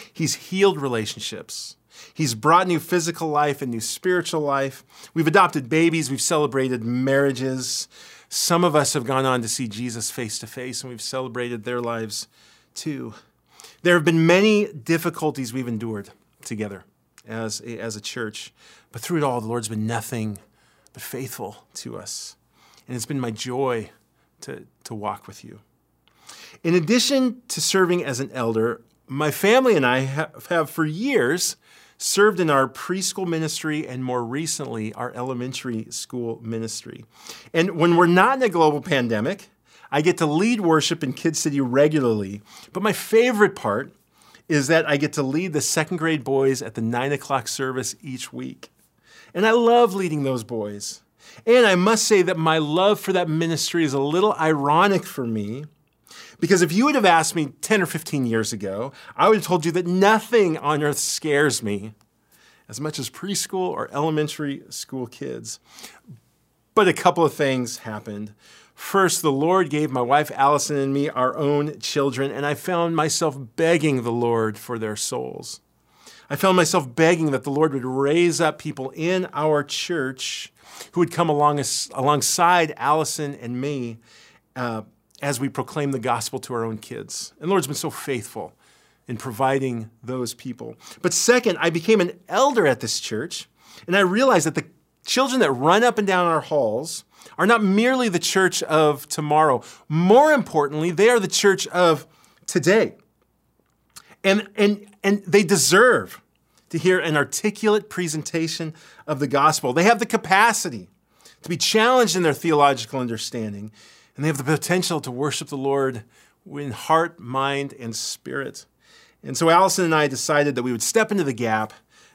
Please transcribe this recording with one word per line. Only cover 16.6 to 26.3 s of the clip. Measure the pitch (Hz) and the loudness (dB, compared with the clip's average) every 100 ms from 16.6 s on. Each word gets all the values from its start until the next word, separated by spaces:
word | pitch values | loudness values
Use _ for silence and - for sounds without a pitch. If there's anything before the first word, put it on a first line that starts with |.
| 104 95 - _ _ _ - | -8 -10 -18 _ _ _ -12
as | 110 113 - | -8 -8 -8
a, | 117 110 | -12 -12
as | 113 104 | -10 -10
a | |
church, | - 127 110 - - _ - - _ | -10 -8 -8 -10 -16 _ -20 -20 _
but | 113 | -14
through | - 170 | -4 -2
it | |
all, | 143 123 | 0 -2
the | 110 | -4
Lord's | 120 107 | -6 -4
been | 110 110 | -4 -4
nothing | 113 - 120 107 98 _ _ _ _ _ | -4 -6 -6 -6 -8 _ _ _ _ _
but | 127 | -20
faithful | - 127 135 - 101 - _ | -14 -12 -10 -10 -14 -14 _
to | - 120 107 | -16 -14 -14
us. | - - - - _ _ _ _ - | -12 -14 -14 -20 _ _ _ _ -12
And | 123 | -10
it's | 113 | -6
been | 139 | -6
my | 120 | -4
joy | 107 127 123 131 117 101 _ _ _ _ _ | -6 -8 -4 -2 -2 -6 _ _ _ _ _
to, | - - - _ | -16 -16 -16 _
to | - | -14
walk | 113 104 101 - | -10 -8 -10 -14
with | 107 | -20
you. | 117 107 _ _ _ _ _ _ - | -20 -20 _ _ _ _ _ _ -20